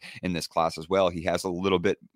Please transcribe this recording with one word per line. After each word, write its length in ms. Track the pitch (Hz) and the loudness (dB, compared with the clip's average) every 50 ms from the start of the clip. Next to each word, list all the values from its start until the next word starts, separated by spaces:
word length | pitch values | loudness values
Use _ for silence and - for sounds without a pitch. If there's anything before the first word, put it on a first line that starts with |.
| - - - - | -18 -18 -12 -6
in 120 | - 92 87 | -4 -4 -2
this 120 | 82 - | -2 -4
class 320 | - - 87 80 82 - | -2 0 0 0 0 0
as 100 | 80 80 | -4 -4
well. 220 | 80 95 98 95 87 | 0 2 2 4 2
He 140 | 87 87 82 | 2 0 -2
has 220 | 92 85 90 - | -2 -2 0 -2
a 40 | 95 | -4
little 300 | 90 87 95 98 95 90 | -4 -2 2 2 2 4
bit 180 | 85 98 87 - - - _ | 2 0 0 -2 -6 -16 _